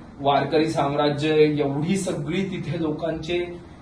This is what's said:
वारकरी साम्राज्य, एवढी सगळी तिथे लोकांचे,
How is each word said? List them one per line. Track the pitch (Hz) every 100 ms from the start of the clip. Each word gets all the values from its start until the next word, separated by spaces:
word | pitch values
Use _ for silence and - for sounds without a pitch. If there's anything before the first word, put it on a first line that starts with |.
| - -
वारकरी | 139 143 143 160 156
साम्राज्य, | 147 139 147 147 139 156 151
एवढी | 151 147 139 147 165 196
सगळी | 180 151 147 185 190
तिथे | 165 - 165
लोकांचे, | 156 147 160 160 170 175 175 - - -